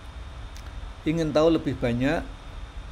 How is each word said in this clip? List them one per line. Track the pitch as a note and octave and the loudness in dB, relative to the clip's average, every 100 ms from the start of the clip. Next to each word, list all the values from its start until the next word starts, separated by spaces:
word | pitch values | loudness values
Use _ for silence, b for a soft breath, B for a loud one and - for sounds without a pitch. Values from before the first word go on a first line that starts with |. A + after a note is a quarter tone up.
| - - - - - - - - - - D#3 | -14 -12 -12 -12 -12 -12 -10 -10 -10 -4 0
Ingin | E3 D#3 | 2 4
tahu | D3 E3 | 6 6
lebih | D#3+ D3 A#2+ | 6 2 0
banyak, | B2 A#2+ C3+ F3 - - - - - - - | 2 4 2 2 -2 -12 -12 -12 -10 -12 -10